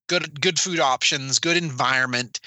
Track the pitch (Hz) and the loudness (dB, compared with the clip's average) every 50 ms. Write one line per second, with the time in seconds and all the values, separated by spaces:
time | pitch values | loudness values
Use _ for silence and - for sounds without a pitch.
0 | _ - 175 180 160 165 151 143 135 185 175 147 - 190 175 165 156 135 127 123 | _ -2 -2 -2 -2 -4 -6 -2 0 0 0 0 -2 0 0 2 2 2 2 2
1 | - - 160 143 131 135 127 - - 165 170 175 170 160 127 123 131 123 131 127 | 2 0 0 0 -2 -2 -2 0 0 0 0 0 0 -2 -2 0 2 2 2 2
2 | 127 127 123 123 123 120 - - - | 2 0 0 -2 -4 -4 -8 -12 -12